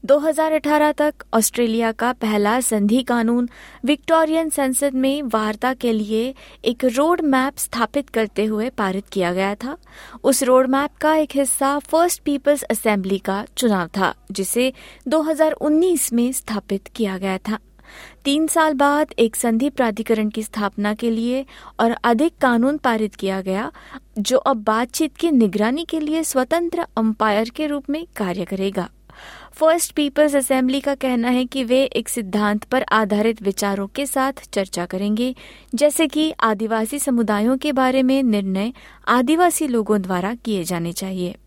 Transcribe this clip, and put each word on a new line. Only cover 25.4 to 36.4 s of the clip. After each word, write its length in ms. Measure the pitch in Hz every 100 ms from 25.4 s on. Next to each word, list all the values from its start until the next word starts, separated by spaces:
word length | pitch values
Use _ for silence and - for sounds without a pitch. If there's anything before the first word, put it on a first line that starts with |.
| 220 202 214 269 330
के 140 | 320
लिए 240 | 302 320
स्वतंत्र 560 | 320 269 254 330 349 339 330 -
अंपायर 520 | 220 220 214 208 226
के 180 | 240 302
रूप 220 | 285 269
में 180 | 294 339 -
कार्य 300 | 196 180 175
करेगा। 440 | 196 196 196 170 _ _ - - - -
फर्स्ट 400 | - 320 339 -
पीपल्स 420 | - 294 277 302 285
असेंबली 440 | 262 262 254 269
का 160 | 277 277
कहना 340 | 262 247 233
है 160 | 247 254
कि 180 | 269
वे 200 | 233 254
एक 260 | 269 - 226
सिद्धांत 540 | - 196 208 208 214
पर 220 | - 254 -
आधारित 500 | 214 214 208 226 220
विचारों 460 | 196 196 202 196 196
के 180 | - 277
साथ 280 | 269 269 269 -
चर्चा 320 | - 190 - 175
करेंगे, 500 | 185 202 214 247 254 - - - 240
जैसे 320 | 294 294 311
कि 260 | 302 311
आदिवासी 600 | -